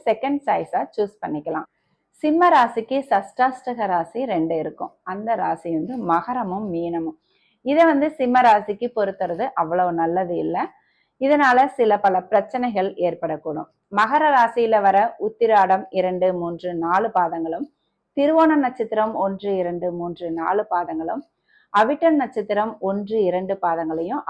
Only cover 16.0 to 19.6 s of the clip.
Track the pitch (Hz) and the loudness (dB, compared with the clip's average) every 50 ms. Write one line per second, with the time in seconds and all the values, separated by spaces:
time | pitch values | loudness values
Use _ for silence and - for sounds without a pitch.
16 | 180 185 185 180 180 185 185 175 170 170 170 165 - 180 175 165 165 165 180 190 | 0 0 0 0 0 0 0 0 -4 -6 -8 -8 -8 -8 -6 -4 -2 0 0 0
17 | 202 - - 185 175 170 165 165 165 165 160 180 285 - _ _ _ _ _ _ | 0 0 0 0 0 0 -2 -4 -4 -6 -6 -6 -8 -12 _ _ _ _ _ _
18 | _ _ _ 277 277 294 320 320 320 311 311 294 269 247 254 - 233 220 220 214 | _ _ _ 0 2 2 4 4 4 4 4 2 0 0 -2 -4 -6 -4 -2 -2
19 | 214 220 220 139 190 196 196 190 - 202 196 185 | -2 -2 -2 -2 -2 -2 -4 -4 -4 -2 -2 -2